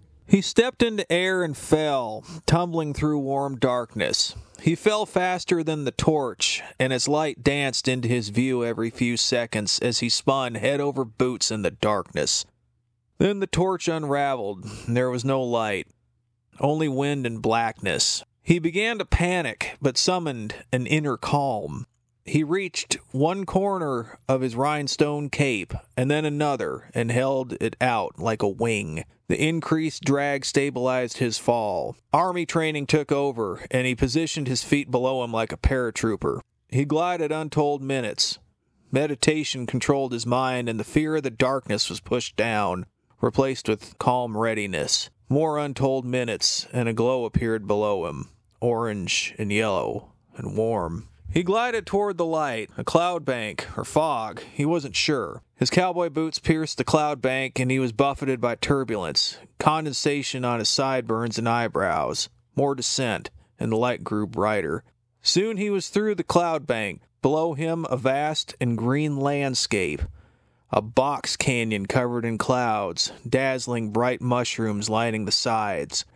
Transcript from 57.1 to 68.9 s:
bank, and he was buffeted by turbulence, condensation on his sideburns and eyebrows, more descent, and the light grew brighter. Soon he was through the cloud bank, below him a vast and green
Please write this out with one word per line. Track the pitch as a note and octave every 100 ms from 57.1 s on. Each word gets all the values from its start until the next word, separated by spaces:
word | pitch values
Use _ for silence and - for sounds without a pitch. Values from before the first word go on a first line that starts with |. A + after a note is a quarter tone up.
| C3+
bank, | C3 C3 C3 C3+
and | B2+
he | C3
was | B2+
buffeted | A2 C#3 C3+ C3+ B2+
by | A#2+ A#2
turbulence, | - C#3 A#2+ G#2 E2 - - - - -
condensation | D3+ D#3 D#3 B2+ D3+ C#3+ C3 C3
on | B2 A#2
his | G#2
sideburns | - C3 C3 A2+ A2+ A#2 A2
and | A#2
eyebrows, | A#2+ A2+ D2+ F#2 D#2+ C2 - - _ _
more | - C#3
descent, | C3+ - - B2 G2 - - _ -
and | A#2
the | A2
light | B2 -
grew | - G#2+ G2+
brighter. | D#2+ G#2 G#2+ D2+ D#2 - _ _ _
Soon | - - A3 G3+
he | G#3
was | G3 -
through | G#3 G#3+ G3
the |
cloud | - F3 E3+ D#3 C3
bank, | A#2 G2+ - _ _
below | C3 D#3 E3
him | C#3+ D#3+ E3 D#3
a | B2
vast | B2+ C#3 D3+ D#3 - -
and | B2 A2+
green | A#2